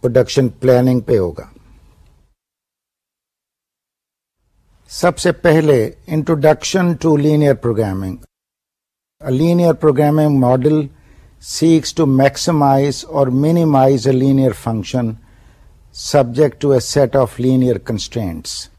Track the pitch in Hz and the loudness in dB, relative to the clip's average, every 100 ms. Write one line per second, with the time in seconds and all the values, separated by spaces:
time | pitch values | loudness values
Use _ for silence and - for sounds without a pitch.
0 | 123 117 117 - 127 - 127 123 127 123 | 0 0 0 0 -2 -2 0 2 2 0
1 | - 113 90 82 - _ _ - _ _ | 0 -2 -2 -6 -18 _ _ -20 _ _
2 | _ _ _ _ _ _ _ _ _ _ | _ _ _ _ _ _ _ _ _ _
3 | _ _ _ _ _ _ _ _ _ _ | _ _ _ _ _ _ _ _ _ _
4 | _ _ _ _ _ _ _ _ _ - | _ _ _ _ _ _ _ _ _ -2
5 | 175 170 180 170 175 156 156 135 107 - | -2 0 -2 0 2 2 4 2 0 -6
6 | - 156 143 160 151 160 - 190 175 156 | -6 -6 -2 0 2 0 -2 -2 -2 0
7 | 165 151 147 151 147 131 120 107 107 95 | 0 2 2 2 2 0 -2 -2 -2 -4
8 | 95 87 - _ _ _ _ _ _ _ | -8 -10 -16 _ _ _ _ _ _ _
9 | _ _ 147 131 165 175 170 160 160 131 | _ _ -6 -2 0 2 2 2 0 2
10 | 147 156 151 139 127 127 127 156 139 - | 0 2 2 2 2 2 2 0 -2 -10
11 | _ - - _ - - 160 160 - - | _ -20 -20 _ -14 -2 2 2 0 -2
12 | 151 131 135 - - 160 143 135 143 - | 0 4 2 0 -4 0 2 2 0 -4
13 | - 156 135 127 147 170 165 139 135 135 | -8 -2 0 0 0 0 2 2 4 2
14 | 117 131 135 135 131 107 - 113 92 127 | 0 0 2 2 0 -2 -6 -6 -4 -4
15 | 117 113 _ _ _ _ _ _ _ - | -4 -8 _ _ _ _ _ _ _ -18
16 | - 147 123 120 147 - 147 131 - - | -2 0 0 0 -2 0 0 0 0 0
17 | 131 139 123 - 123 131 127 110 - 110 | 0 2 -2 -2 0 2 0 -2 -4 -8
18 | - - 98 80 - - - | -8 -8 -8 -10 -12 -14 -16